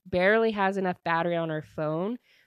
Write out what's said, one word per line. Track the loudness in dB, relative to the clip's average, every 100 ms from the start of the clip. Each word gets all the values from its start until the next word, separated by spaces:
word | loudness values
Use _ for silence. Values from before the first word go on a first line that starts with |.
| -6
barely | 0 4 4 2
has | 2 0 0
enough | -2 -2
battery | -2 0 0 -2
on | -2
her | -4
phone | -8 -6 -4 -2 -4 -8 _ _